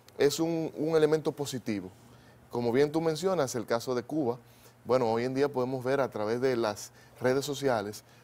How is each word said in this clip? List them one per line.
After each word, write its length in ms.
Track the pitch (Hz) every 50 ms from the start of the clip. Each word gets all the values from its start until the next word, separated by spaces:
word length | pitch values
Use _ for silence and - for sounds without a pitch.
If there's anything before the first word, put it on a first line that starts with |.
| - - - -
es 200 | 131 143 139 -
un, 320 | 165 165 170 165 160 151 -
un 200 | - 139 160 156
elemento 360 | 160 156 151 156 156 147 165 147
positivo. 580 | - 147 131 - 127 - - 107 101 90 92 - - - - - - - - - - - -
Como 200 | - 120 120 120 113
bien 200 | 127 143 147 147
tú 80 | 165
mencionas, 540 | 165 165 156 147 170 190 190 175 143 127 -
el 100 | 127 104
caso 280 | - 120 117 117 - 127
de 80 | 123 117
Cuba, 340 | - 147 156 151 117 120 127 - - - - - - - - -
bueno, 260 | - 120 127 127 113
hoy 140 | 110 117 120
en 100 | 127 131
día 140 | 135 139 143
podemos 360 | 139 131 123 123 135 131 120
ver 160 | 127 135 139
a 80 | 131 113
través 300 | - 107 104 107 113 123
de 160 | 127 135 127
las 340 | 117 117 107 104 - - - - - - - - -
redes 240 | 113 123 127 135 135
sociales 580 | 143 143 127 135 135 123 110 98 104 107 - - - - -